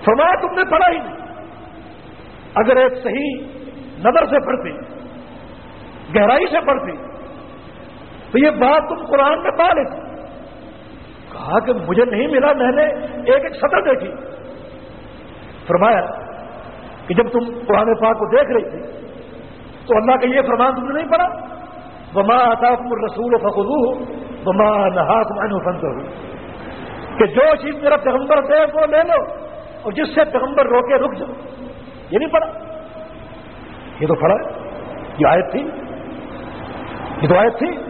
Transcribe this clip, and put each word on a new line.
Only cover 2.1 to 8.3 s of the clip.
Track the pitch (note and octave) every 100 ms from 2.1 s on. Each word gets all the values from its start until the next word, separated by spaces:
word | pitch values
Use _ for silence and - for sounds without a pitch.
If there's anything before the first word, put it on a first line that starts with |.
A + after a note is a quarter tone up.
| - - - -
اگر | - A3+ B3+
ایک | B3+
صحیح | - A3+ A#3+ D4 B3+ - - - - - -
نظر | G3+ D#4 -
سے | C4+ -
پڑھتی، | - E3 C#3+ B2+ - - - - - - - - - - - -
گہرائی | E3 G#3 C#4 F4+
سے | D#4 -
پڑھتی | C4 F#3+ D#3 - - - - - - - - - - - - -